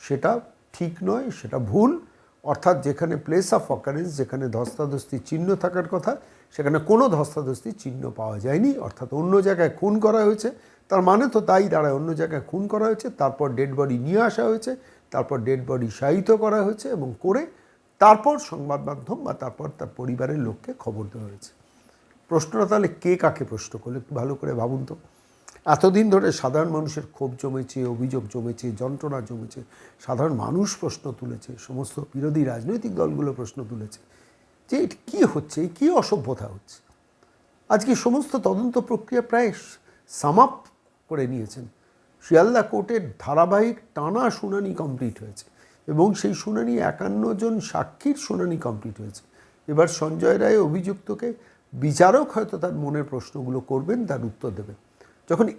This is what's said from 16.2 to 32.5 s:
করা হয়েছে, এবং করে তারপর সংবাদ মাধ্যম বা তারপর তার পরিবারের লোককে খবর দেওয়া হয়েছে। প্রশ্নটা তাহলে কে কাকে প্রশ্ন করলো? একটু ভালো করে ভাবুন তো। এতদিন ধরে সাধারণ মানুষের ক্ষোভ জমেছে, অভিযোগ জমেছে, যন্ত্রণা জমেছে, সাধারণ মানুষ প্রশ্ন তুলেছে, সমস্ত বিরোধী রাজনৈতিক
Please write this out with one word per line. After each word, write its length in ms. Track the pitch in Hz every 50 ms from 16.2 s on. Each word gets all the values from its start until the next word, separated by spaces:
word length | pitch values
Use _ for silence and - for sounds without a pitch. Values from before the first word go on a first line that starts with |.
| 185 -
করা 320 | 226 214 220 214 208 214 196
হয়েছে, 260 | 202 220 214 - 269
এবং 240 | 247 170 135 127 113 -
করে 280 | - 185 202 269 330 320 - _ _ _ _ _ _ _ _ -
তারপর 400 | 196 214 214 214 220 294 302 262
সংবাদ 400 | - - 165 147 143 147 143 139 - 147
মাধ্যম 340 | 143 135 123 139 226 330 285
বা 100 | - -
তারপর 360 | - 135 123 - - 151 151 -
তার 100 | - -
পরিবারের 500 | - - - 127 127 123 131 135 127 151
লোককে 360 | 151 120 113 110 - - 254 254 -
খবর 240 | - 117 107 107 104
দেওয়া 240 | 101 - 113 107
হয়েছে। 240 | 101 101 101 - - _ _ _ _ _ _ _ _ _ _ _ _ _ _ _
প্রশ্নটা 380 | - 165 156 156 156 - 220 202
তাহলে 220 | 185 214 214 196 - - -
কে 140 | - 180 180
কাকে 280 | 175 - 151 - - 127
প্রশ্ন 340 | - 113 104 - - - 98
করলো? 180 | - 120 127
একটু 180 | 131 120 - 143
ভালো 200 | 120 123 139 139
করে 180 | - 147 143 127
ভাবুন 320 | 117 113 123 131 135 135
তো। 100 | - - - _ - _ _ _ _ _ _ - - - - -
এতদিন 440 | 160 151 156 180 190 185 208 220 214
ধরে 220 | 196 196 196 185
সাধারণ 380 | - - - 127 135 151 160 170
মানুষের 340 | 160 156 156 147 - 156 139 - -
ক্ষোভ 180 | - 135 127 123 123
জমেছে, 440 | - 135 131 131 123 - - 131 127
অভিযোগ 380 | 123 120 117 127 131 131 127 104 104 -
জমেছে, 380 | 123 117 120 117 - 127 123
যন্ত্রণা 500 | 107 101 127 131 143 139 - 147 139 131
জমেছে, 420 | 110 104 120 113 110 107 - 131 117 _ _ - - - _ _
সাধারণ 340 | - 127 123 117 143 160 143
মানুষ 440 | 110 104 117 147 185 208 208 - -
প্রশ্ন 340 | 170 156 160 - - 139 117 -
তুলেছে, 320 | 127 123 117 107 - - 123 113 -
সমস্ত 320 | - 127 127 135 - - 147 139 - -
বিরোধী 300 | 139 143 151 151 156 143
রাজনৈতিক 520 | 131